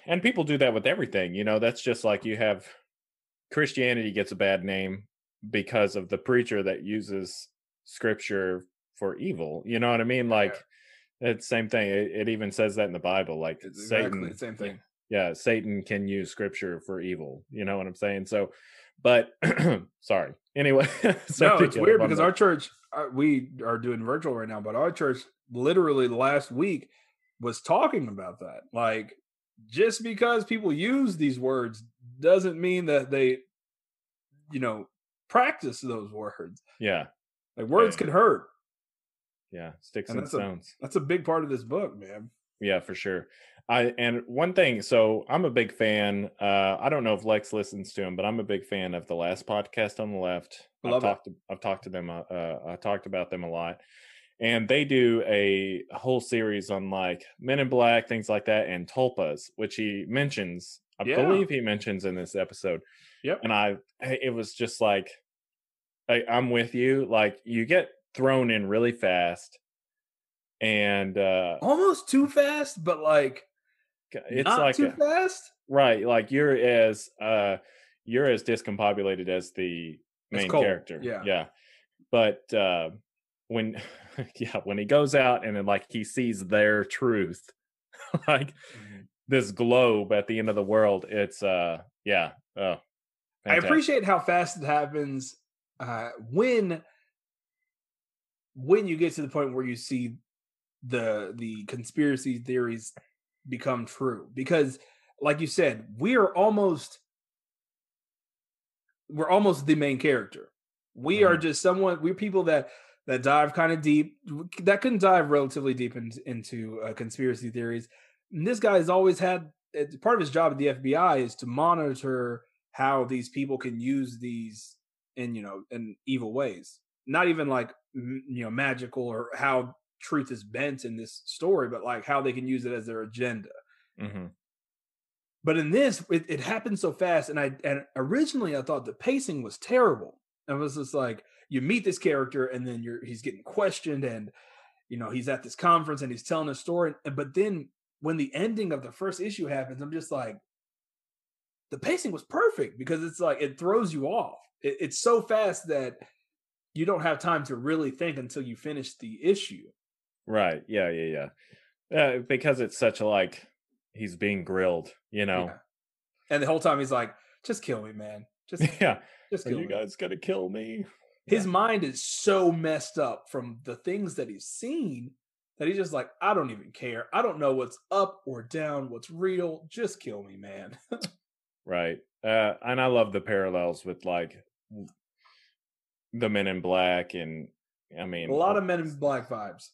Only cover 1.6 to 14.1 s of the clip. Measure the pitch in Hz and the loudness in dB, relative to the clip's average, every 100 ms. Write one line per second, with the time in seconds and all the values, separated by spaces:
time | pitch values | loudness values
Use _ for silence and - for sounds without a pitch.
1.6 | 113 - 127 117 110 101 113 107 110 95 | 2 0 -2 0 0 0 -2 0 0 0
2.6 | - - _ _ _ _ _ _ _ - | -6 -20 _ _ _ _ _ _ _ -2
3.6 | 143 - 123 120 110 101 101 98 98 95 | 0 0 0 0 -2 -2 -2 0 2 2
4.6 | 95 95 95 95 - _ _ _ 107 110 | 0 -4 -4 -8 -14 _ _ _ -6 -4
5.6 | - 117 101 98 90 98 - 123 120 104 | 0 2 2 0 -6 -4 2 2 2 -2
6.6 | 95 92 98 107 101 98 90 - - _ | -2 -4 -4 -6 -6 -8 -8 -12 -20 _
7.6 | _ _ - - 113 107 - 98 92 92 | _ _ -20 -4 -2 -2 -4 -2 -2 -4
8.6 | - _ _ _ 98 - 190 85 80 82 | -8 _ _ _ -6 -4 -6 -6 -6 -8
9.6 | 95 117 120 117 117 127 120 110 101 - | -4 0 2 2 2 0 2 2 2 -2
10.6 | - _ _ - _ _ 120 117 - 117 | -14 _ _ -20 _ _ -4 -2 -2 -2
11.6 | 110 117 101 98 101 95 110 110 104 - | 0 0 2 0 0 -2 -2 -2 -4 0
12.6 | 110 104 101 87 87 95 90 80 - 78 | 0 0 -2 -2 0 0 0 -4 -6 -6
13.6 | 95 101 107 110 107 | -12 -14 -2 0 0